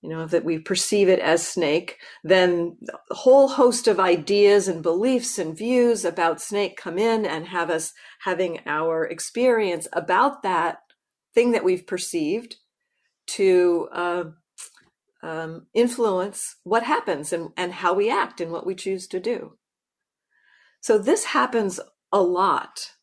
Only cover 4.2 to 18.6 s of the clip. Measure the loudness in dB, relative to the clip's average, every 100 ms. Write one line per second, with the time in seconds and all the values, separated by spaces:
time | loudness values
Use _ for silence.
4.2 | 2 4 6 6 2 -2 -2 0 2 0
5.2 | -2 -6 -6 -6 0 2 4 2 -2 0
6.2 | 0 0 -4 -4 -4 -6 -8 -2 0 0
7.2 | -2 -6 -6 -4 -2 -2 -4 -14 -20 -10
8.2 | -6 -2 -4 -4 -6 -4 -2 -2 -4 -6
9.2 | -8 0 2 2 0 -4 -6 -8 -2 2
10.2 | 2 0 -4 -2 -2 -6 _ _ _ _
11.2 | _ 2 2 2 0 -2 -4 -8 -6 -4
12.2 | -2 -4 -6 -20 _ _ _ _ _ _
13.2 | -14 0 4 4 4 0 -4 -6 -4 -4
14.2 | -6 -14 _ _ -20 _ _ _ _ _
15.2 | -12 -10 -10 -12 _ 0 0 2 0 0
16.2 | -4 -8 -12 -14 -2 -2 0 -2 -2 -6
17.2 | -4 -8 -8 -8 -8 -2 -2 0 0 0
18.2 | -4 -6 -8 -6